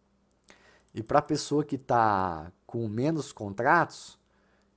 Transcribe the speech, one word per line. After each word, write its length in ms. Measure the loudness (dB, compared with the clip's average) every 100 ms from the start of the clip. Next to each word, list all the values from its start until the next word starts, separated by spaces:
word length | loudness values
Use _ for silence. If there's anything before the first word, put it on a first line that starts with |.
| _ _ _ _ -20 -20 _ _ _
e 80 | -10
pra 200 | 0 2
pessoa 420 | 2 -2 -2 -2
que 140 | -2 -4
tá 760 | 2 4 4 4 0 -4 -10 -16 -10
com 220 | -6 -4
menos 420 | -2 0 -2 -4
contratos, 880 | -8 -8 -2 4 4 2 -4 -16 -18 _ _ _ _ _